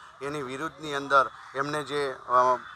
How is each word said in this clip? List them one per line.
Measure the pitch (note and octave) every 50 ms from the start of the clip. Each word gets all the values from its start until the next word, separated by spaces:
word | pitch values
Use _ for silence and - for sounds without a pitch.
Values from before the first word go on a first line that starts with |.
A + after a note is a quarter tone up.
| - - - -
એની | C3 C#3+ D3 D3+
વિરુદ્ધની | C3+ B2 C3 C3+ D3 D#3+ C#3+ D3 D#3 D3+ C#3+
અંદર | C#3 C#3 C#3 C#3 C#3 B2+ - - - - - -
એમને | C3+ C#3 D3 D3 D3+
જે, | C#3+ C3 C#3+ D3 C#3+ C3+
અ, | C3 - - - D3+ D#3 - B2+ B2+ B2 - - -